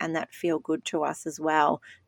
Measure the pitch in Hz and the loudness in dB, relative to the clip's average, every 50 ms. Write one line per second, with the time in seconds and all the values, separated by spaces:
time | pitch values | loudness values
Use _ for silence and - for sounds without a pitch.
0 | - 165 160 160 - - - - - 170 160 156 - - 160 131 - - - 160 | -2 -4 -2 -4 -4 -6 -8 -4 -2 0 0 0 0 -2 -2 -2 -2 -4 -2 -2
1 | 151 143 156 - - 165 151 - 151 160 156 156 147 151 151 - - - - - | 0 -2 -2 -4 -8 -10 -8 -4 -2 2 4 4 4 4 2 0 -4 -12 -20 -20
2 | _ | _